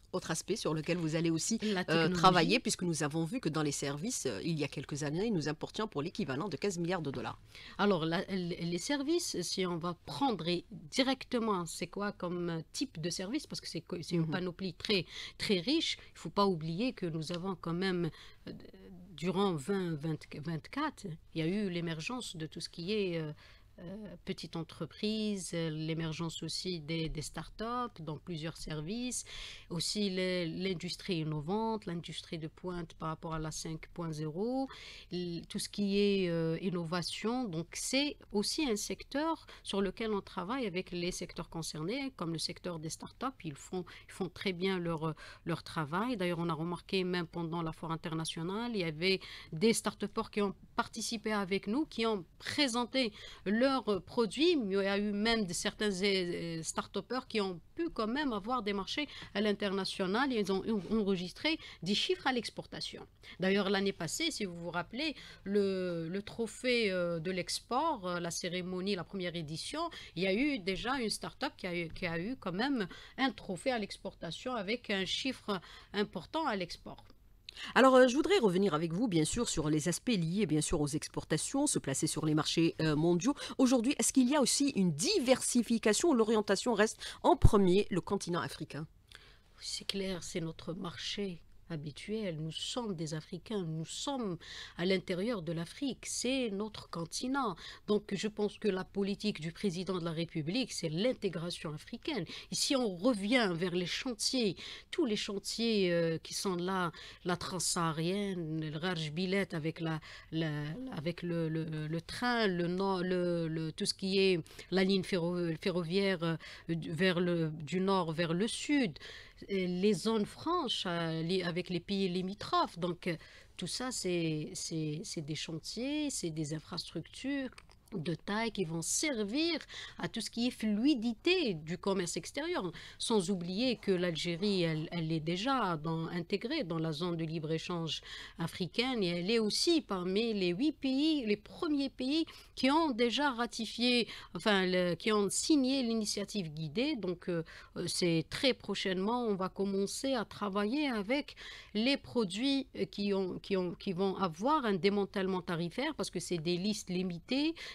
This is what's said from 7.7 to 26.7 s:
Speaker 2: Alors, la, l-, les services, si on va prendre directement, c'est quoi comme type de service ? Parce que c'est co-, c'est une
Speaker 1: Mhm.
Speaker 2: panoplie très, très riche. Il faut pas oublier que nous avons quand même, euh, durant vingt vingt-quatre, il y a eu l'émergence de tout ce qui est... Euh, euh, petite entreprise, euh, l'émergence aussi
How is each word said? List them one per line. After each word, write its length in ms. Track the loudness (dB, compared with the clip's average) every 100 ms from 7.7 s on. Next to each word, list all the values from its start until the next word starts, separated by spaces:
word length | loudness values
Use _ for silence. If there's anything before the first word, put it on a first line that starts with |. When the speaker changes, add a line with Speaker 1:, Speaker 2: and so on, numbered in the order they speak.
| 2
Speaker 2:
Alors, 260 | 4 4 2
la, 160 | 0 0
l-, 260 | -2 -2 -2
les 160 | -2 -2
services, 640 | 0 0 2 0 0 -2
si 240 | -2 -2 0
on 120 | 0
va 180 | -2 -6 -8
prendre 400 | 0 2 2 0 -2 -2
directement, 920 | -12 -2 2 2 0 -2 0 2 0 -2
c'est 220 | -6 -8
quoi 240 | -4 -4
comme 500 | -4 -4 -2 -2 -2 -6
type 300 | -6 -6 -4
de 80 | -4
service ? 380 | -4 -4 -4 -6
Parce 120 | -10
que 80 | -8
c'est 140 | -8
co-, 200 | -6 -8
c'est 120 | 0 2
une 60 |
Speaker 1:
Mhm. 100 | 2
Speaker 2:
panoplie 440 | 0 -2 -4 -6 -4
très, 320 | 0 0 0 -8 -12 -4
très 200 | 2 2
riche. 380 | 4 2 0 -4 -10
Il 60 | -12
faut 100 | -4
pas 160 | 2 4
oublier 480 | 2 -2 0 -2
que 140 | -2 -4
nous 240 | -4 -4
avons 240 | -4 -4 -4
quand 180 | -4
même, 380 | -2 0 0 0 -4 -14 -18 -14
euh, 60 | -14 -16 -20 -18 -18 -16
durant 400 | -6 -2 2 2
vingt 440 | 2 0 0 0 -2
vingt-quatre, 1080 | -2 -4 -6 -8 -6 -6 -6 -4 -4 -4 -10 -10 -8
il 60 | -2
y 20 |
a 60 | 0
eu 220 | 0 0
l'émergence 640 | -2 -2 -4 -4 -6 -6 -8
de 100 | -10
tout 160 | -8
ce 80 | -10
qui 240 | -8 -2
est... 240 | 0 0 -2
Euh, 160 | -4 -8 -16 -20 -20 -16
euh, 340 | -12 -12 -12 -10 -8
petite 320 | -6 -6 -6
entreprise, 960 | -8 -8 -10 -4 -2 0 -2 -2 -4
euh, 160 | -2 -2
l'émergence 720 | -2 -2 -2 -4 -4 -6 -6
aussi 380 | -6 -6 -4